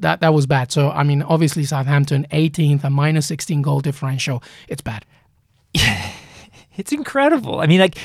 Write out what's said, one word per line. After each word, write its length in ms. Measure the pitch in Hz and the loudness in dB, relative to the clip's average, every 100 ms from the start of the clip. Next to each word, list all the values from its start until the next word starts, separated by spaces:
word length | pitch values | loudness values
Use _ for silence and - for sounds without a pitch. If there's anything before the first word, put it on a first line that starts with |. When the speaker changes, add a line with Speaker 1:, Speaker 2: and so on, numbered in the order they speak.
Speaker 1:
that, 200 | 160 165 | -2 0
that 120 | 160 | 2
was 120 | 156 135 | 2 2
bad. 260 | 139 123 | 0 0
So, 180 | 156 143 | 0 0
I 120 | 156 | 2
mean, 200 | 147 143 | 0 0
obviously 420 | 143 165 160 156 | 2 2 2 0
Southampton, 600 | 139 147 135 143 143 139 143 | -2 -2 0 2 2 0 -2
eighteenth, 540 | 151 160 151 151 143 | 0 0 0 2 2
a 60 | 143 | 0
minus 360 | 139 151 156 147 | 0 2 0 -2
sixteen 360 | 151 - 151 | -6 -4 -2
goal 180 | 143 143 | 0 0
differential. 600 | 139 139 135 131 - 123 - - - | -2 -6 -6 -4 -4 -6 -10 -20 -14
It's 140 | 135 | -12
bad. 220 | - 107 - _ _ _ _ _ _ | -10 -12 -14 _ _ _ _ _ _
Speaker 2:
<laughs> 100 | 151 120 101 92 - - - - - _ | 0 0 0 -6 -14 -20 -20 -20 -20 _
It's 160 | - 196 | -12 -6
incredible. 680 | 294 277 277 277 311 226 - | -6 -4 0 2 2 0 0
I 60 | 156 | 4
mean, 140 | 180 | 4
like, 180 | 190 - | 4 0